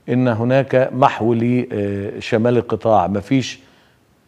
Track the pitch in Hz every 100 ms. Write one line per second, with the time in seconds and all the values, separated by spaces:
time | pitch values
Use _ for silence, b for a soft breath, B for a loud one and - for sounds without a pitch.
0 | - 123 127 110 120 131 135 131 131 127
1 | 131 - 110 117 120 123 120 107 101 101
2 | 101 - - 117 120 123 - 110 113 104
3 | 87 101 - 135 120 - b b b b
4 | _ _